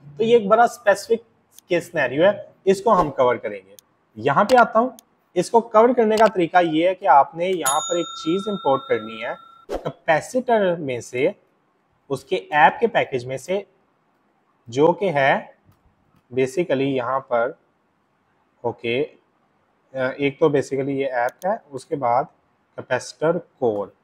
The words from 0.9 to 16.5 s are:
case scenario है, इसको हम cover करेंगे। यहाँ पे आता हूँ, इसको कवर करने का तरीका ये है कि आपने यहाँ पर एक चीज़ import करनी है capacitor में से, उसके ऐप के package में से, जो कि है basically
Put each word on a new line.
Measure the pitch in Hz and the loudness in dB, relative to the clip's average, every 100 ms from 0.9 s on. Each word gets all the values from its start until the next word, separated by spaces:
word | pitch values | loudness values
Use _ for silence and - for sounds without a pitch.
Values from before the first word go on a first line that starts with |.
| 190 - 226 - _ _ _ _ | 0 0 -4 -4 _ _ _ _
case | 175 127 | -4 -2
scenario | 160 131 135 | -4 -4 2
है, | 185 196 - _ 190 | 2 2 -8 _ -2
इसको | 190 175 | 0 2
हम | 185 151 | 2 2
cover | 131 127 113 | 0 0 0
करेंगे। | 110 101 95 101 _ _ _ 110 | -4 -12 -16 -20 _ _ _ -6
यहाँ | 120 143 | 0 2
पे | 208 254 | 4 4
आता | 233 220 | 4 2
हूँ, | 254 240 _ _ _ 180 | -2 -6 _ _ _ -6
इसको | 175 233 | 0 0
कवर | 226 214 233 | 2 4 4
करने | 247 220 214 | 4 2 4
का | 220 | 2
तरीका | 208 165 180 | 2 2 2
ये | 175 156 175 | 2 2 0
है | |
कि | 185 190 | 0 4
आपने | 151 170 160 175 | 6 4 -2 -4
यहाँ | 185 139 147 | -4 -2 -2
पर | - 175 | -2 -4
एक | 165 - | -4 -8
चीज़ | 160 185 208 | -4 -4 -4
import | 196 147 135 - | -4 0 -2 0
करनी | 117 107 110 | -4 -4 -10
है | 120 175 - _ - | -10 -10 -14 _ -14
capacitor | - 170 - - 151 - 254 247 226 190 170 | -10 -10 -10 -2 -2 0 -6 -2 0 0 -2
में | 143 123 | -6 -8
से, | - 123 151 208 _ _ _ _ _ _ _ | -8 -2 -2 -4 _ _ _ _ _ _ _
उसके | 135 - 185 - | -10 -6 -8 -2
ऐप | 151 165 190 | 4 4 4
के | 226 | -2
package | 170 127 131 123 | -2 -2 -6 -8
में | 131 | -12
से, | - 190 - _ _ _ _ _ _ _ _ _ - | -6 -8 -8 _ _ _ _ _ _ _ _ _ -10
जो | 120 160 | 2 2
कि | 175 196 | 2 -2
है | 143 135 185 - _ _ _ _ _ _ _ _ | 2 2 2 -4 _ _ _ _ _ _ _ _
basically | 123 131 | -2 -2